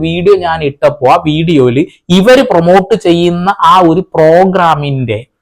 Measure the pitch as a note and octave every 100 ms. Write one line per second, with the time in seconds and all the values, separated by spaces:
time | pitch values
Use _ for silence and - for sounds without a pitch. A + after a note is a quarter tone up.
0 | D#3+ F3 F3+ F#3+ F3 D#3+ D3 C#3+ D3 -
1 | B2+ F3 E3 D3+ E3 D3+ B2 B2 F3 _
2 | - F#3 G3+ B3+ B3+ F3 E3+ F#3+ F#3 G#3
3 | F3 E3+ F3 F3 F#3 G3+ E3 F#3 E3+ E3
4 | F#3 D#3+ D#3 E3+ F#3+ F#3 E3+ D3 C#3+ C3+
5 | A#2+ G#2+ B2+ _